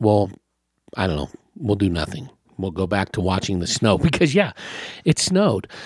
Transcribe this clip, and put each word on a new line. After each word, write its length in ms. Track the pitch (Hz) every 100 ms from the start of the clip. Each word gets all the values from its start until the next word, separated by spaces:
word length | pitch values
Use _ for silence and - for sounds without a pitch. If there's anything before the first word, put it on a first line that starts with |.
we'll, 300 | 107 104 98 - _ _ _ _ _ -
I 100 | 95
don't 100 | 76
know, 120 | 67 - _ -
we'll 200 | 127 101
do 140 | 98
nothing. 400 | 85 78 - 131 _ _ -
We'll 140 | 95
go 160 | 80 92
back 260 | 101 98
to 80 | -
watching 380 | 92 92 - 92
the 80 | 87
snow 320 | - 113 95
<laughs> 0 |
because, 360 | 165 135 160
yeah, 180 | 165 170 - - - - -
it 140 | - 160
snowed. 500 | - 180 208 101 - -